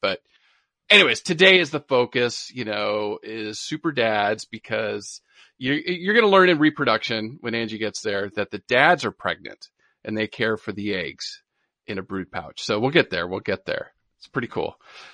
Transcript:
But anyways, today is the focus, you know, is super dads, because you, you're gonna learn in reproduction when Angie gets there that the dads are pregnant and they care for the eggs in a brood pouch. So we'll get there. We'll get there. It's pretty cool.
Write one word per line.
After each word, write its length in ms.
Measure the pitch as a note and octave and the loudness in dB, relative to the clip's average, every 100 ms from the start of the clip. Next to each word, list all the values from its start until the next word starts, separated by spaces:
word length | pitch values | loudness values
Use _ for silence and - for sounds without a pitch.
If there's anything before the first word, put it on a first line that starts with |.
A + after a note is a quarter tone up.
But 180 | G2 F#2 - _ _ _ _ _ _ | -4 -4 -10 _ _ _ _ _ _
anyways, 300 | G#3 D#3+ A2+ | 4 4 2
today 360 | - E3 F#3+ F#3 | -2 4 6 6
is 120 | D#3+ | 4
the 100 | D3+ | -4
focus, 680 | - C3 B2 B2+ A#2+ - - | 0 2 2 0 -2 -2 -12
you 120 | B2 | -10
know, 540 | A2 G#2 G#2 G#2 G#2+ G#2 | -6 -4 -2 -2 -4 -6
is 360 | - A2 G#2+ G#2+ | -8 -8 -8 -8
super 340 | - D#3 E3+ | -10 -6 -4
dads, 520 | C#3 A2+ G#2+ G2+ A2 | 0 2 2 0 -2
because 760 | - A2 - A2 G#2+ G#2 G#2 - _ _ _ _ | -6 -16 -6 -4 -4 -6 -10 -18 _ _ _ _
you, 160 | B2+ | -2
you're 400 | D3 - F3+ F3+ | -2 -2 -4 2
gonna 120 | A3 G#3+ | 4 6
learn 200 | G3 F3+ | 6 6
in 100 | D#3+ | 6
reproduction 800 | D3+ D3+ C3+ A2 - A2+ G#2+ C#3+ | 4 2 0 0 0 -4 -4 -8
when 120 | A#2 | -6
Angie 240 | A#2 A2+ A2 | -4 -4 -4
gets 220 | G#2+ - | -6 -4
there 300 | G#2+ G2+ G2+ - | -4 -4 -4 -4
that 140 | G2+ | -6
the 80 | G#2 | -6
dads 440 | - B2 D3+ F3 | 0 4 6 4
are 60 | A#2 | 0
pregnant 580 | - F#2+ E2+ - - - _ _ _ | -6 -6 -6 -10 -20 -20 _ _ _
and 120 | - G#2+ | -8 -4
they 100 | A2 | -4
care 300 | - A2+ G#2+ | -2 -2 -2
for 160 | - | -6
the 220 | G2+ G#2 | -8 -4
eggs 480 | F#2+ D2+ - - - _ _ _ _ - | -4 -6 -10 -14 -16 _ _ _ _ -10
in 120 | G2 | -10
a 40 | |
brood 280 | F#2 F#2+ F2+ | -6 -8 -6
pouch. 300 | F#2 D2 - | -10 -12 -12
So 160 | - G#2+ | -4 0
we'll 100 | B2+ | 2
get 180 | E3 - | 2 2
there. 160 | F2+ F2 | -2 -4
We'll 120 | F#2 | -6
get 260 | - F#2+ - | -4 -6 -4
there. 260 | - - _ _ _ | -6 -8 _ _ _
It's 100 | - | -8
pretty 200 | - A#2+ | -6 -6
cool. 320 | - D#2 - _ - - | -6 -6 -8 _ -20 -20